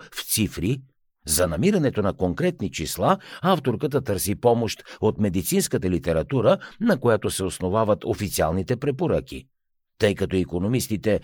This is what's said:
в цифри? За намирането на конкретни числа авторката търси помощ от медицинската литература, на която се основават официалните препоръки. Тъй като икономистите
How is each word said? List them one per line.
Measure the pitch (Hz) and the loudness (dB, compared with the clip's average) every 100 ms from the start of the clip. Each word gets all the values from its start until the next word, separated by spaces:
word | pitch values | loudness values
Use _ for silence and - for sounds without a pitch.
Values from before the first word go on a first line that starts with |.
| - | -2
в | - - | -12 -4
цифри? | - 101 - 85 135 - _ _ _ - | 0 0 0 -2 -2 -6 _ _ _ -4
За | - - | 0 0
намирането | - 180 208 139 - | 2 2 4 2 0
на | 98 | -2
конкретни | - 92 82 175 180 101 | 0 -2 0 -2 -2 -6
числа | - 78 - 110 190 - - | -4 -6 -2 0 0 -2 -4
авторката | 175 180 135 110 147 135 | 0 0 0 -2 -2 -2
търси | - 98 92 104 | -2 -2 -2 2
помощ | 120 120 113 - - - | 2 2 0 -6 -12 -2
от | 107 - | 0 2
медицинската | 104 90 - 175 - - 92 | 0 0 0 0 0 0 0
литература, | 87 - 80 78 135 110 - - - | 0 0 0 0 2 2 2 -2 -4
на | 233 160 | 0 2
която | 120 107 104 | 2 2 0
се | - | -2
основават | 95 - 92 104 107 101 - | -4 -4 -2 0 2 0 0
официалните | 101 101 - 80 87 - 127 | -2 -2 0 0 0 -2 -2
препоръки. | 143 135 175 85 - 65 - _ _ _ _ - | -2 -2 0 0 -2 -14 -16 _ _ _ _ 0
Тъй | 104 98 | 0 2
като | 95 95 | 0 0
икономистите | 87 87 98 123 131 104 113 95 | 0 -2 0 0 -2 -2 0 0